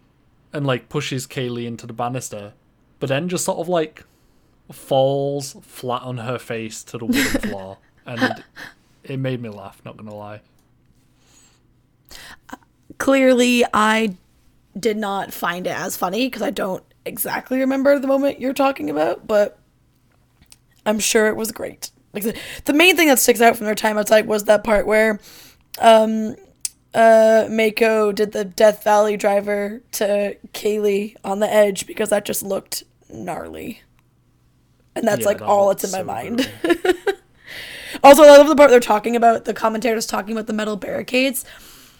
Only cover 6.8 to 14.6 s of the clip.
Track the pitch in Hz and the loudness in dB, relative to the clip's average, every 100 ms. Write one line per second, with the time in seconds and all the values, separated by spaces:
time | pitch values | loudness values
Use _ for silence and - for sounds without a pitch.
6.8 | - 117 117 254 262 262 202 196 190 196 | -16 -12 -4 -2 -2 -4 -6 -10 -14 -18
7.8 | _ _ - 233 262 - - - - _ | _ _ -14 -4 -4 -4 -16 -20 -20 _
8.8 | _ _ - 135 131 123 117 101 98 - | _ _ -12 -8 -6 -6 -10 -14 -18 -20
9.8 | 117 104 107 104 104 104 _ _ _ _ | -20 -20 -18 -16 -16 -18 _ _ _ _
10.8 | _ _ _ _ _ _ _ _ _ _ | _ _ _ _ _ _ _ _ _ _
11.8 | _ _ _ - - - _ - _ _ | _ _ _ -20 -20 -20 _ -20 _ _
12.8 | _ - - 269 262 247 247 240 - 214 | _ -6 0 4 4 4 2 2 0 2
13.8 | 214 220 226 185 _ _ _ _ | 0 0 -2 -8 _ _ _ _